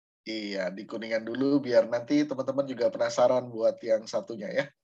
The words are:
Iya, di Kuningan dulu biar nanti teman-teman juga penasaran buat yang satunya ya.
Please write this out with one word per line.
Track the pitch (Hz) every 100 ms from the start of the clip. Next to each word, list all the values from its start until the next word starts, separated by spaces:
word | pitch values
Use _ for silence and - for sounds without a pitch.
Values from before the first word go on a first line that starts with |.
| _ _ -
Iya, | 110 104 98 92
di | 98 104
Kuningan | 117 113 113 110
dulu | 120 139 143
biar | 123 117 110
nanti | 120 123 147
teman-teman | 147 131 131 131 135
juga | 117 113
penasaran | 120 117 123 123 127 123
buat | 113 113 -
yang | 117 110 110
satunya | 113 101 117 98
ya. | - 143 -